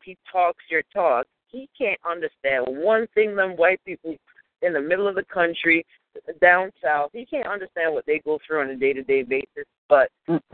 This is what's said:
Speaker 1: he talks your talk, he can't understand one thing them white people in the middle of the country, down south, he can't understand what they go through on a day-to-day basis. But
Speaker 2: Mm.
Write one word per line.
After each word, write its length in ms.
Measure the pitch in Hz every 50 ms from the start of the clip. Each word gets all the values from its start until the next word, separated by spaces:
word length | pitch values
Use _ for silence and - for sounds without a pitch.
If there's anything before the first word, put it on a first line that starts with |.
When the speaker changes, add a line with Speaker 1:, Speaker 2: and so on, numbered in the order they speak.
| -
Speaker 1:
he 100 | 190 185 - _ -
talks 320 | - 185 180 175 175 - - -
your 120 | 170 156 - _ -
talk, 340 | 202 180 156 127 120 135 - _ _ _
he 200 | _ - 254 269 - _
can't 220 | - 269 202 175 - - 170
understand 560 | 170 175 160 147 - _ - 135 135 131 123
one 380 | 131 131 143 160 208 220 220 233 - -
thing 220 | 208 214 214 202
them 160 | 196 190 190 180
white 240 | 170 170 180 190 - _
people 300 | 190 175 - - 165 156 - _ _ _ _ _ _ _ _
in 100 | 170 180 165
the 80 | 143
middle 260 | 139 156 180 190 202
of 80 | 202 190
the 100 | 185 -
country, 600 | - - 185 175 170 160 - - 170 165 165 - _ _ _ _ _ - - - - 175 151
down 300 | 180 180 180 185 190 190 - _ -
south, 280 | 160 151 143 147 147 -
he 120 | 233 254
can't 220 | - 320 277 226
understand 460 | 175 202 202 190 - - 170 165 160 151
what 120 | - -
they 140 | - 151 151 -
go 140 | 151 156 147 -
through 160 | - 156 156
on 80 | 139 135
a 40 | 135
day-to-day 480 | 127 135 135 139 135 131 135 135 135 131
basis. 420 | 120 131 135 139 - _ 147 143 - _ _ _
But 220 | - 147 135 123 - _ _ _
Speaker 2:
Mm. 140 | - 170 151 - _